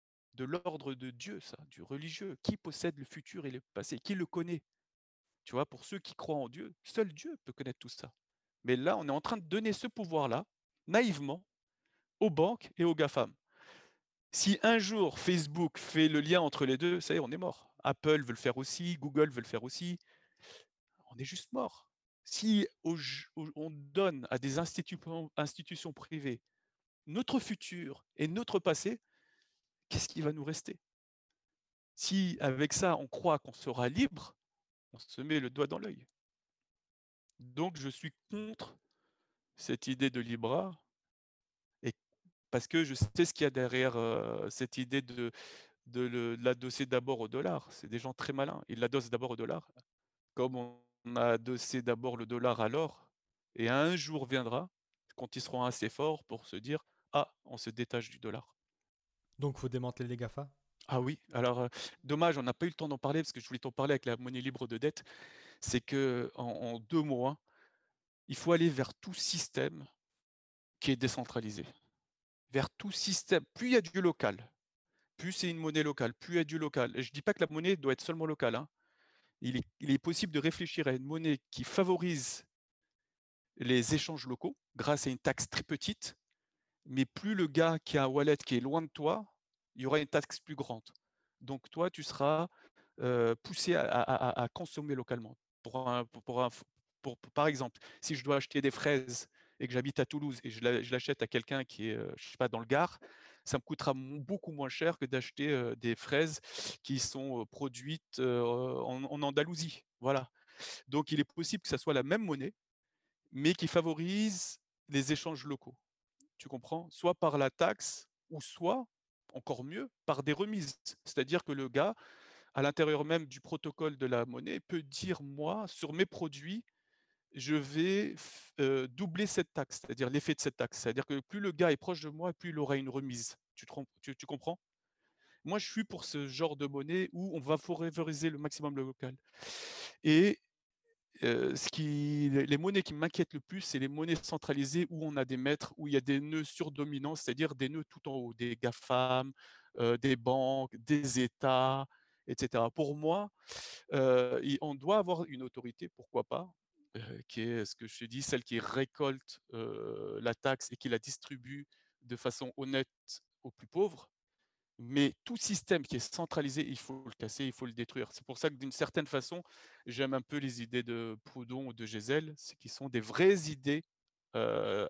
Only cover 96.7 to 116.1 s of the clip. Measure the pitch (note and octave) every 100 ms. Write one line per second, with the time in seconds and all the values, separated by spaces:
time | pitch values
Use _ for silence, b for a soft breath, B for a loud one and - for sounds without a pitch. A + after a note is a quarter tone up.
96.7 | _ _ _ C#3 A#2+ - - D3+ C3+ B2+
97.7 | - B B - C#3+ C3 C#3 - C#3+ C3+
98.7 | - D3+ C#3+ B2+ A#2+ - b b - B2+
99.7 | B2 C3+ C#3+ B2+ D3 D3 A#2+ B2+ A2 A#2+
100.7 | B2 A#2+ B2+ - C#3 A#2 A#2+ - C#3 B2+
101.7 | - A2 A2 G#2 - - - B2 A2+ A2+
102.7 | C#3 F3 - B B B B - C3+ -
103.7 | D#3 - C3+ C3 D3 C#3 G3 - D3+ C3+
104.7 | - D#3+ E3 C3 C3 B2 - C#3+ C3+ A#2+
105.7 | A#2 A#2 A2+ - C#3+ D#3+ D3+ B B B
106.7 | B - C3+ - C#3 C3+ B2 G#2+ - C#3
107.7 | A#2+ C3+ D#3+ _ - B2+ A#2+ A#2+ A#2+ B2+
108.7 | B2+ A#2+ B2+ C#3 D3 C#3+ C#3 D#3 E3 D#3+
109.7 | - - _ B2 C#3 B2+ B B B B
110.7 | B - C#3 D3 D3+ C#3+ - E3 G3+ -
111.7 | C3+ - C3+ C3+ G#3+ G3+ C#3 C3+ - _
112.7 | _ _ _ _ _ _ C3 D3+ F3+ D#3+
113.7 | F3 E3 D#3 F3 G3 A3 F#3 - - _
114.7 | _ - C#3+ C3 D3+ E3 D3 C#3+ C#3 -
115.7 | - _ _ _